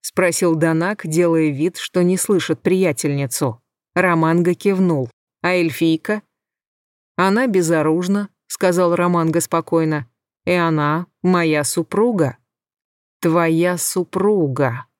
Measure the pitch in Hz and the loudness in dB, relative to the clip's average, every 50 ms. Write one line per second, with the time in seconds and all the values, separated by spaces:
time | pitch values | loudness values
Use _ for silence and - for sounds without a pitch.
0 | - - - - 190 170 170 - 190 170 160 156 170 165 160 160 170 196 214 - | -16 -6 -2 0 0 0 0 0 0 0 2 2 2 0 0 0 -2 -2 -4 -6
1 | - 160 156 175 175 170 165 160 160 151 139 135 156 185 - - - - - 185 | -6 -2 0 2 2 2 2 2 2 0 0 -2 -2 -4 -4 -6 -8 -4 0 0
2 | 175 180 190 180 - - 202 170 - - 208 - - 202 185 185 185 165 135 - | 2 2 2 0 0 0 0 0 0 -2 -4 -2 0 0 2 2 2 0 -2 -2
3 | - 143 143 143 139 127 - - 147 123 113 - _ _ _ _ _ _ - 180 | -4 -2 -2 -2 -4 -4 -4 -4 -4 -4 -4 -6 _ _ _ _ _ _ -2 0
4 | 185 180 175 160 160 160 165 175 170 180 175 - - 202 190 185 190 175 160 139 | 0 2 2 2 2 2 2 2 2 0 0 0 0 0 0 2 2 2 0 0
5 | 127 120 - _ _ _ _ _ - 175 185 180 170 165 123 - 165 165 160 160 | -4 -6 -10 _ _ _ _ _ -4 -2 0 0 0 -2 -2 0 0 0 0 0
6 | - - 214 208 - _ _ _ _ _ _ _ _ _ _ _ _ _ _ _ | -2 -4 -6 -6 -8 _ _ _ _ _ _ _ _ _ _ _ _ _ _ _
7 | _ _ _ - 185 190 202 233 262 247 190 185 170 160 170 156 147 160 160 180 | _ _ _ 0 0 2 2 2 0 2 2 2 2 2 2 2 2 0 0 0
8 | 175 185 196 202 208 - _ _ _ - - - 196 180 170 180 180 170 175 170 | 0 -2 -2 -2 -4 -6 _ _ _ -16 -6 -2 0 0 2 2 2 2 2 0
9 | 175 175 175 170 160 160 160 170 - - - 165 160 - 170 165 160 156 156 147 | 0 0 0 0 0 0 0 -2 -2 -2 -2 -4 -2 0 0 0 0 0 -2 -4
10 | 117 - _ _ _ _ _ _ - 175 180 175 170 165 160 151 147 147 156 170 | -6 -10 _ _ _ _ _ _ -4 -2 0 0 0 0 0 0 0 0 -2 -2
11 | 180 - _ _ - 180 180 175 170 160 151 147 147 - - 175 160 - - 202 | -6 -8 _ _ 0 2 2 2 2 2 0 0 -2 -2 -4 -4 -4 -2 0 0
12 | 226 247 220 180 151 127 - _ _ _ _ _ _ _ _ _ _ _ _ _ | 0 2 2 0 0 0 -2 _ _ _ _ _ _ _ _ _ _ _ _ _
13 | _ _ _ _ - 170 160 175 165 165 165 165 170 180 180 170 - - - 185 | _ _ _ _ -2 0 2 2 2 2 2 2 2 0 0 -2 -4 -4 -4 -4
14 | 175 - - 185 185 208 214 190 156 139 127 143 139 123 117 131 - _ _ | -4 -4 -2 0 0 2 2 2 0 0 0 0 -2 -2 -2 -6 -10 _ _